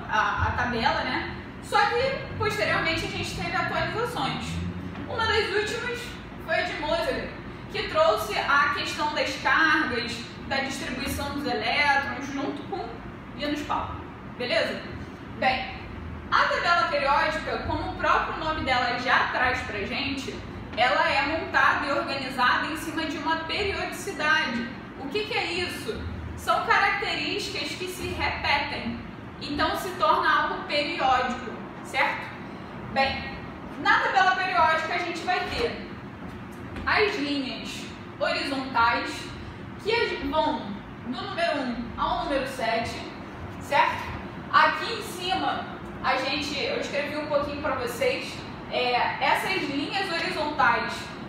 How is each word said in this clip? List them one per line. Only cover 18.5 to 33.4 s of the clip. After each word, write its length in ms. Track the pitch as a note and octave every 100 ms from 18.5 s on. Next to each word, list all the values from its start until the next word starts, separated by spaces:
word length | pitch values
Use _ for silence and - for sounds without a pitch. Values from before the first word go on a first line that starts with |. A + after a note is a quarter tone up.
| D#4 B3+
dela 340 | B3 A#3+ A#3+
já 280 | B3+ B3 -
traz 340 | - B3 B3
pra 180 | - G#3
gente, 560 | G3+ A#3 C4+ C4+ - - - - - D4
ela 340 | - D4+ D#4+
é 120 | C#4+
montada 640 | C#4+ D#4+ - C#4 C#4 - C#4+
e 60 |
organizada 720 | C#4+ C#4+ C4+ C4 A#3+ B3 - D4+
em 80 | D#4+
cima 300 | E4+ D#4 D#4
de 120 | D#4
uma 200 | D#4 D#4+ D#4
periodicidade. 1200 | E4+ G4 F4 F4+ - - D4 D4+ D#4+ D#4 A#3 A#3 - - -
O 80 | C#4+
que 160 | G#4
que 100 | G#4+
é 200 | G#4+ F4
isso? 440 | F4 F4+ - - - - - - -
São 300 | - E4+ -
características 1040 | G4+ G4+ G4+ G4 D#4+ D4+ G4 - G4 D4
que 180 | - F4+
se 220 | - F4
repetem, 920 | - D4 - E4 C#4 C#4+ - A#3+ - - - - -
então 320 | - D4 D#4 G4+
se 120 | F#4
torna 380 | - D#4 - E4+
algo 340 | F#4+ G4+ -
periódico, 880 | - D4 D4+ E4+ C4+ B3+ B3 - - - - - -
certo? 420 | C4+ - - - - - - - - -
Bem, 320 | B3 C4+ - - -